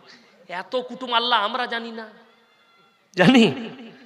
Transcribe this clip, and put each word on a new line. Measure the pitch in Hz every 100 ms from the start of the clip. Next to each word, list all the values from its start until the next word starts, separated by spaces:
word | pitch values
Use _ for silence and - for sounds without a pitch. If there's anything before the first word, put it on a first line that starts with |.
| _ - _ _ -
এত | 175 185 254
কুটুম | 247 240 247
আল্লাহ | 233 240 240
আমরা | 208 247 247
জানি | 233 233
না? | 226 220 - _ _ _ _ _ _ _ _ _
জানি? | - 190 254 214 131 226 - - -